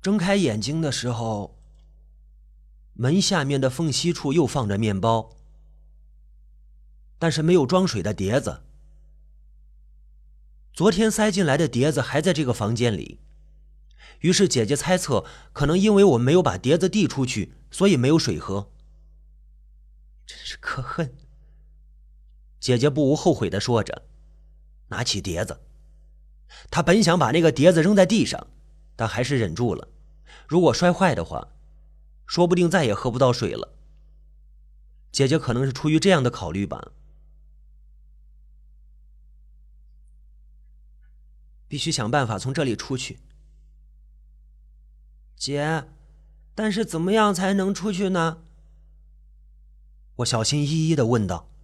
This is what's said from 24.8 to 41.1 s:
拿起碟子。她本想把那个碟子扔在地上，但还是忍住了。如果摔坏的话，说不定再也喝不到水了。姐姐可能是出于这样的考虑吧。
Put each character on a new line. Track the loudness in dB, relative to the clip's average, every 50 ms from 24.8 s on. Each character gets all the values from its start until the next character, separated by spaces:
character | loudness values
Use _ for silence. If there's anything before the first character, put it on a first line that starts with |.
| -16
拿 | -12 -8 -6 -4
起 | -4 -4 -4
碟 | -4 -6 -6 -6 -6
子。 | -6 -8 -16 -16 -20 -20 -20 -20 -20 -20 -20 -20 -20 -20 -20 -20 -20 -20 -20 -20 -20 -20 -20 -18 -4
她 | -2 -2
本 | 2 4 4 4 6
想 | 4 4 4
把 | 2 2
那 | 2 4
个 | 4 4
碟 | 4 6 6 6 6
子 | 6 4
扔 | 4 6
在 | 4 4
地 | 4 4 0 0
上， | 0 -4 -10 -12 -16 -20 -20 -20 -20 -20 -20 -20 -20 -8
但 | -6 -6
还 | -4 -2 -4
是 | -2 -2 0
忍 | -2 -2 -2 -2
住 | -2 -2 -2 -2
了。 | -4 -10 -16 -20 -20 -20 -20 -20 -20 -20 -20 -20 -20 -12
如 | -2 0 4
果 | 4 4 2
摔 | 4 2 2
坏 | 2 2 2 0 0
的 | -2 -6
话， | -8 -8 -12 -12 -12 -20 -20 -20 -20 -20 -20 -20 -20 -20 -20 -20 -20 -20 -20 -16
说 | -8 0 0 2
不 | 2 4
定 | 2 2 2
再 | 2 2 0
也 | 0 -2
喝 | -2 -2 -4
不 | 0 2
到 | 2 2
水 | 2 0 -2 -4 -4
了。 | -6 -10 -12 -14 -20 -20 -20 -20 -20 -20 -20 -20 -20 -20 -20 -20 -20 -20 -20 -20 -20 -20 -20 -20 -20 -20 -20 -20 -20 -20 -12
姐 | -2 -2 0
姐 | 2 0
可 | 0 0 -2 -2
能 | -2 -2
是 | -2
出 | -4 -2 -2 0
于 | 0 2
这 | 4 4
样 | 4 4 2
的 | 0
考 | -2 -4 -10 -6
虑 | -4 -4 -4
吧。 | -4 -6 -12 -12 -18 -20 -20 -20 -20 -20 -20 -20 -20 -20 -20 -20 -20 -20 -20 -20 -20 -20 -20 -20 -20 -20 -20 -20 -20 -20 -20 -20 -20 -20 -20 -20 -20 -20 -20 -20 -20 -20 -20 -20 -20 -20 -20 -20 -20 -20 -20 -20 -20 -20 -20 -20 -20 -20 -20 -20 -20 -20 -20 -20 -20 -20 -20 -20 -20 -20 -20 -20 -20 -20 -20 -20 -20 -20 -20 -20 -20 -20 -20 -20 -20 -20 -20 -20 -20